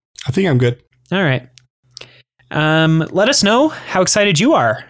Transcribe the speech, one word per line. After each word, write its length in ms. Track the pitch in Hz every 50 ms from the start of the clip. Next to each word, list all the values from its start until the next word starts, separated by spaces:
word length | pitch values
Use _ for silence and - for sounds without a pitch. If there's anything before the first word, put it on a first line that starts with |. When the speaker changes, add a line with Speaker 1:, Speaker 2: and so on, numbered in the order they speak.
| _ _ _ - - -
Speaker 1:
I 20 |
think 180 | - 190 196 180
I'm 100 | 139 123
good. 220 | 123 120 123 - _ _ _ _ _ _
Speaker 2:
All 140 | 180 190 190
right. 240 | 147 131 123 - - _ - _ _ _ _ _ _ _ - - - _ - _ _ _ _ _ _ -
Um, 560 | 147 151 156 156 160 160 160 160 160 156 -
let 180 | - 180 208 240
us 140 | 285 - -
know 280 | 202 220 247 294 311
how 320 | - - - - - 185 185
excited 360 | - - 214 208 208 185 147
you 140 | 202 277 320
are 320 | 240 123 113 107 - -